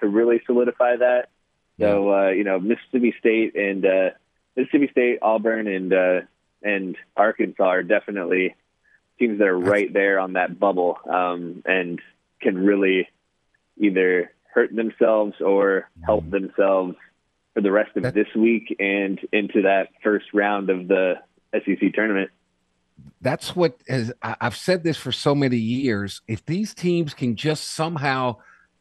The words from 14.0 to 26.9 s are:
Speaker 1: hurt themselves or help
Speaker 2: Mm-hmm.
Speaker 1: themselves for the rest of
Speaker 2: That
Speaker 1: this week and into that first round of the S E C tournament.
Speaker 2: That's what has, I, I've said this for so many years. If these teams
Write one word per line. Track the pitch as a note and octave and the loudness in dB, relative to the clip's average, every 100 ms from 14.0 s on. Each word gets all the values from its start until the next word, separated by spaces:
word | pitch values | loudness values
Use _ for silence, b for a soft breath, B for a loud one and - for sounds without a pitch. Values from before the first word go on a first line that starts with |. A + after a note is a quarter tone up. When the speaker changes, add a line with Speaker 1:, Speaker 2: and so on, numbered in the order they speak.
| F#2 F2+ E2+ _ _ | 2 2 -2 _ _
Speaker 1:
hurt | - A#2+ G#2+ | 0 0 0
themselves | A2+ - A#2 A2 G#2 - | -4 0 2 2 0 -2
or | F2 G2 G2 F#2+ - - | 0 2 2 0 -4 -10
help | E2 G#2+ D#2 | -2 -2 0
Speaker 2:
Mm-hmm. | |
Speaker 1:
themselves | G2 F#2+ - G2 F#2+ F#2 - - _ _ _ _ | -4 -4 0 2 2 0 -8 -18 _ _ _ _
for | - | -2
the | G2+ | 0
rest | G2+ G#2+ - | 2 0 -4
of | |
Speaker 2:
That | B2 G#2 | -2 0
Speaker 1:
this | G#2+ A2+ | -2 2
week | A2+ A#2 - - | 2 0 -4 -6
and | G2 G2+ G2 F#2+ - | -2 -2 -2 -6 -4
into | G#2 G2+ A2+ | -2 0 0
that | F#2+ G2 F#2 _ | 2 2 -2 _
first | G#2+ G#2 - | -2 -2 -2
round | G#2 G2+ G2+ F#2+ | -2 0 0 -2
of | F#2 F2+ | -4 0
the | F#2+ F#2 E2+ - _ - | 0 2 -2 -8 _ -8
S | G#2+ - | -6 -2
E | F#2+ | 0
C | G2 | 0
tournament. | - A2 G2 F#2+ _ _ _ _ _ _ _ - _ | 0 -2 -2 -4 _ _ _ _ _ _ _ -20 _
Speaker 2:
That's | B2 D#3 - F3+ | -6 -4 -6 0
what | E3 - - | -2 -2 -6
has, | C3 A2+ - | -4 -4 -8
I, | A2+ - | -10 -4
I've | A#2 - | -6 -4
said | - F3+ | -2 -2
this | D#3+ D3+ | 0 -4
for | C3+ | -6
so | - D3+ C#3+ | -4 0 2
many | C#3 B2 | 2 0
years. | A2 B2 C3+ G#2 G2+ - - | -2 -2 0 -2 -4 -8 -10
If | A2 - | -8 -4
these | F3 G#3+ | -4 -4
teams | - F3+ | -4 -2